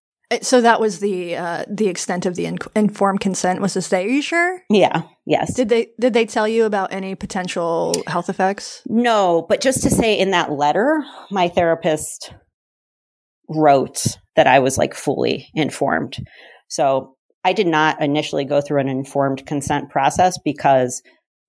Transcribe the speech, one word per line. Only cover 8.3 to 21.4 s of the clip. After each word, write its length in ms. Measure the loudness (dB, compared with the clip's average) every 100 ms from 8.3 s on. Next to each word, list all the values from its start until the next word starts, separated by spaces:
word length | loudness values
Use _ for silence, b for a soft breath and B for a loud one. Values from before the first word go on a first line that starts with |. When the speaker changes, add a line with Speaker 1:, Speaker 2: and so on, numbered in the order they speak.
| -2 -2 -2 -10 -16 -4
Speaker 2:
No, 600 | 0 2 2 2 2 0
but 100 | 0
just 240 | 0 0
to 60 | 2
say 280 | 2 2 2
in 140 | 2
that 220 | 2 0
letter, 500 | 0 0 2 2 0 -4 B B
my 200 | -2 0
therapist 840 | 2 2 0 0 -2 -4 -12 -16 -20 _ _ _ _ _ _ _ _ _ _ -8
wrote 520 | 2 6 6 2 -4 -4 -6 _ 2
that 100 | 6
I 120 | 4
was, 180 | 4 0
like, 160 | -2
fully 560 | -2 -4 -2 -2 -2 -6
informed. 640 | -4 -4 -2 -2 -2 -4 -8 B B B B _
So 480 | -2 0 0 -4 _ _ _
I 80 | 0
did 160 | 0 2
not 340 | 4 2 2
initially 440 | 0 0 -2 -4 0
go 160 | 0
through 180 | 0 -2
an 80 | 0
informed 580 | -4 -4 -2 0 -2 -6
consent 440 | -6 -2 -4 -2
process 480 | 0 0 2 0 0 -6
because 580 | 0 2 4 2 -4 b b _ _